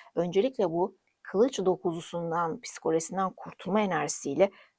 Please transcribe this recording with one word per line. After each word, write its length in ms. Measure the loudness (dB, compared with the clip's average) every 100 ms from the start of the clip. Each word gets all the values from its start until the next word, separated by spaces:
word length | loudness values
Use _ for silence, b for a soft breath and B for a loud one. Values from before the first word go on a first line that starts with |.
| B -4
Öncelikle 560 | 0 2 0 2 0
bu 260 | 2 -2 -4 _ _
kılıç 360 | -4 2 2 2
dokuzusundan, 1000 | 0 2 0 -4 -6 -6 -4 -2 -2 -4
psikolojisinden 680 | -8 -6 0 0 0 -2 -4
kurtulma 520 | -4 -14 -12 -2 0
enerjisiyle 680 | 0 0 0 0 0 2 2 B B